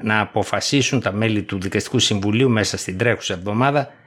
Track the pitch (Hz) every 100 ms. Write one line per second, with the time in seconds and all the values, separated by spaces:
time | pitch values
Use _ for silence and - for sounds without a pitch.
0 | 107 107 104 110 98 101 - 139 123 131
1 | 110 101 110 104 101 98 92 104 - 120
2 | - 104 101 110 131 110 98 98 - 92
3 | 117 107 - 90 95 107 135 143 123 -